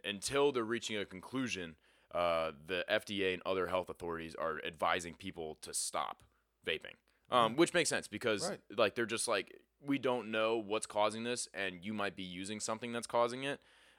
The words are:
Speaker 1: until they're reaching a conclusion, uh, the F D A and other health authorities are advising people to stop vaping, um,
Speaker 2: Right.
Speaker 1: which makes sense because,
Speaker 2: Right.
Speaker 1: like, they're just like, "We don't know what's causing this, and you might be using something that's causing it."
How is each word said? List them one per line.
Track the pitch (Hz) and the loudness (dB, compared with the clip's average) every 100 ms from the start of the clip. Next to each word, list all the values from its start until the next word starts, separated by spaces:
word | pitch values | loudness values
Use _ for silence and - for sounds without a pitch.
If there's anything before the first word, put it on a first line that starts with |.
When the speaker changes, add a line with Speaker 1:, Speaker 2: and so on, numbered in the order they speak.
Speaker 1:
until | 95 104 - 139 143 | -6 -4 0 4 4
they're | 123 | 4
reaching | 110 117 - 107 | 0 -2 -2 -4
a | |
conclusion, | 95 92 - 131 123 92 85 80 _ _ _ | -4 -8 -6 -4 -4 -4 -8 -12 _ _ _
uh, | 85 87 82 80 73 78 | 0 2 2 0 -4 -4
the | 90 - | -2 0
F | 107 | 0
D | - 101 | 0 0
A | 95 | 0
and | 92 | 0
other | - 95 87 | 0 0 2
health | 92 87 | 0 -2
authorities | 87 87 82 82 | -6 -6 -6 -6
are | - 80 76 | -4 -4 -2
advising | 90 80 90 90 85 | -6 -2 0 2 -2
people | - 98 85 78 78 | -8 -10 -8 -8 -8
to | - | -8
stop | 73 - 82 57 - - _ _ _ - | -4 -2 -2 -4 -6 -18 _ _ _ -4
vaping, | 78 - 50 _ _ - | -4 -6 -18 _ _ 2
um, | 123 113 | 4 6
Speaker 2:
Right. | 123 | 6
Speaker 1:
which | 165 | 4
makes | 175 151 | 4 2
sense | 113 - | 0 -2
because, | 104 120 104 180 | -2 0 2 0
Speaker 2:
Right. | 175 - 104 | -4 -4 2
Speaker 1:
like, | 104 | 2
they're | - 113 | 4 0
just | 110 - | 0 2
like, | 101 - - _ _ | 0 0 -10 _ _
"We | 143 139 | -2 0
don't | 127 123 107 | 2 0 0
know | 113 110 117 | 2 4 2
what's | 101 110 - | 0 -2 0
causing | 104 107 110 | 2 2 2
this, | 117 123 - | -2 -4 -4
and | 90 98 90 | -4 -4 -4
you | 95 | -4
might | 107 101 90 | -2 -2 -2
be | |
using | 92 90 95 107 | -8 -8 -6 -4
something | - 113 120 | -4 -4 -4
that's | 117 113 | -6 0
causing | 120 120 127 | 2 2 0
it." | 139 - _ - - | -6 -6 _ -20 -20